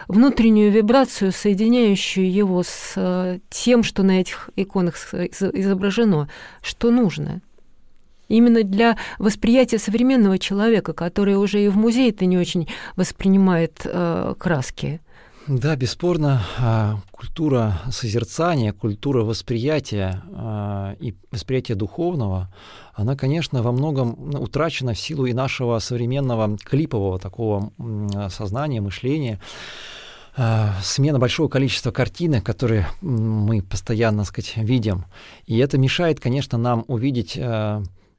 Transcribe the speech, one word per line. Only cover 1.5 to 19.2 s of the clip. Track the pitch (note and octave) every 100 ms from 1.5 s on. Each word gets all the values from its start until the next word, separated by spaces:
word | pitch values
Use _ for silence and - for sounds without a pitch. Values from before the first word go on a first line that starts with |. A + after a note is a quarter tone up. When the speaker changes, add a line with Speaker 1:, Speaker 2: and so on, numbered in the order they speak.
| G3 A3 B3 A3 G3 - F#3+ F#3
Speaker 1:
его | G3 G3 F3+
с, | F3 - -
а, | G3 F#3 F3+ F3+ F3+ -
тем, | - A#3+ A#3+
что | A3 -
на | F#3+ F#3
этих | F3+ - -
иконах | - G3 G3 F3 -
с-, | -
из-, | - F3 -
изображено, | F#3+ - G3 F#3+ G3+ G#3 A3 D#3 C#3+ - - -
что | - - A#3
нужно. | A#3+ G3+ D3+ D3 F3+ - - - - - - - - -
Именно | A3 A#3+ A#3
для | G3+ G3 A#3 A3 - -
восприятия | G#3 - A3+ B3+ B3 A3
современного | G#3 A#3 B3+ C4 G3+ F#3
человека, | - G3 A3+ G#3 -
который | D3+ E3+ G3+ G3+ G3
уже | G3+ G#3
и | G3+
в | G3
музее-то | A3+ A#3 B3 G#3 F#3
не | F3+
очень | F3 F3+ D#3+ - - -
воспринимает, | F3+ - F#3+ F#3+ F#3+ E3+ E3 -
э, | - F3+ E3+ E3+ F3+ -
краски. | F3 D3+ - - C#3 D#3 - - - - -
Speaker 2:
Да, | C3 C#3+
бесспорно, | C#3+ B2+ - F3 E3 D3 C3 F2 -
а, | A#2 A2+ G#2+ G#2 -
культура | - - - D#3 B2+ A2 F2 B2+
созерцания, | - A#2 A#2 A2+ - E3+ D3+ G#2+
культура | - A2+ G2+ C#3+ C3